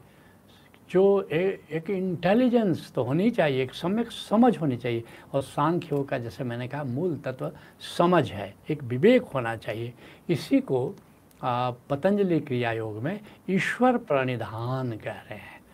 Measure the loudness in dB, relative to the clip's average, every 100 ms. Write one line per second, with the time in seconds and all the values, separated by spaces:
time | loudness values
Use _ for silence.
0 | -14 -20 -20 -20 _ -20 -20 -20 -2 4
1 | 4 4 2 0 0 -2 -6 -8 -4 -2
2 | -2 0 2 4 4 4 2 0 -4 -4
3 | 0 2 2 2 2 2 -2 -4 -2 -2
4 | -4 -8 0 4 4 4 0 -2 -2 -4
5 | -6 -14 -6 -4 -4 0 0 0 -2 -4
6 | -2 -4 -6 -8 -8 -6 -6 -6 -6 -4
7 | -4 -4 -6 -8 -8 -10 -18 -18 -6 2
8 | 4 6 4 -2 -10 -10 -6 -6 -4 4
9 | 8 6 4 -4 -4 -4 -6 -6 -8 -10
10 | -20 -10 -2 -2 2 0 2 -2 -2 -6
11 | -18 -20 -20 -8 -4 -2 -2 -4 -6 0
12 | 2 2 2 0 0 -2 0 -2 -4 -6
13 | -6 -6 -10 -12 -2 -2 0 2 2 2
14 | 0 0 0 -2 -6 -6 -4 -4 -4 -6
15 | -8 -12 -12 -16 -16 -20 -20